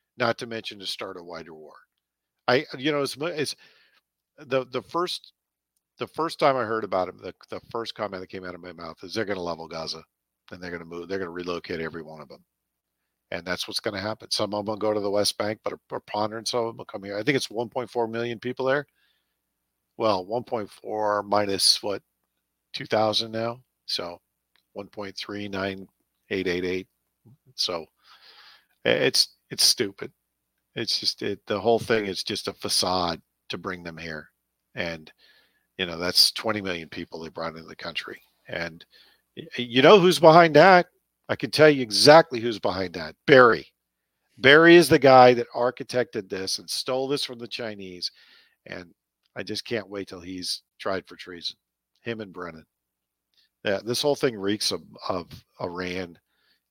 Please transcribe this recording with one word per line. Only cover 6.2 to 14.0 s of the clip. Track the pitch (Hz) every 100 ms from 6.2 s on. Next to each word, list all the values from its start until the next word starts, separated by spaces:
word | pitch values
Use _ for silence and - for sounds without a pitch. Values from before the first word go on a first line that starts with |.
| 156 -
time | 156 131
I |
heard | 110 113
about | 107 95 90
it, | 101
the, | 101 - -
the | 95 -
first | 117 113
comment | - 107 95
that | 92
came | 98
out | 92 87
of |
my | 87
mouth | 82 82 82
is, | 92
"They're | 98
gonna | 98 98
level | 87 82 82
Gaza | 82 80 78 78 _ _ _ _
and | 92
they're | 90
gonna | 87
move, | 82 85 85
they're | 98
gonna | 92
relocate | 85 90 87 - 87
every | 80 82
one | 76 78
of | 71
'em." | 69 _ _ _ _ _ _ _ _ _
And | 90 87
that's | 90 -
what's | 104
gonna | 117 101